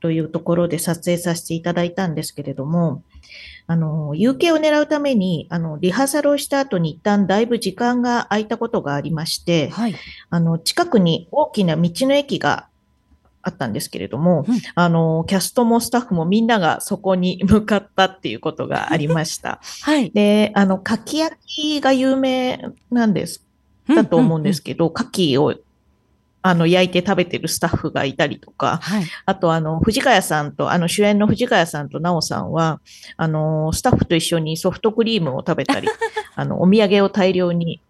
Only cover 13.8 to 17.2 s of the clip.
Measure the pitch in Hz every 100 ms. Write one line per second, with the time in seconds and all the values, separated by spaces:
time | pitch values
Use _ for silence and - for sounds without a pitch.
13.8 | - - 98 120 170 170 147 240 - -
14.8 | 175 165 165 160 165 196 175 - 233 233
15.8 | 233 240 240 175 160 208 226 226 160 -
16.8 | - 196 190 185